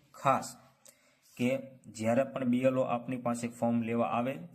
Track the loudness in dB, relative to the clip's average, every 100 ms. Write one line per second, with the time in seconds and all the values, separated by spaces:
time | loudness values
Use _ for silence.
0 | _ -2 2 2 0 -14 -20 _ -20 -20
1 | _ _ _ -2 0 0 -4 -18 -16 -4
2 | 0 2 2 0 0 4 4 2 0 -2
3 | -4 -4 -4 -2 -4 -2 0 0 0 0
4 | 0 0 -2 -6 -12